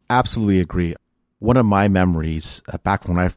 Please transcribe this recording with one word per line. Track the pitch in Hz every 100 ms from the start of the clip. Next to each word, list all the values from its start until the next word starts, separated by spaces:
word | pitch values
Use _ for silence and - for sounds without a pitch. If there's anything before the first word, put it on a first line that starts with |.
| -
Absolutely | 123 - 120 101 95
agree. | 85 90 85 82 _ _ _ _
One | 107 127
of | 110
my | 98 104
memories, | 95 92 82 80 80 - - -
uh, | 90
back | 92 98 -
when | 87
I | 90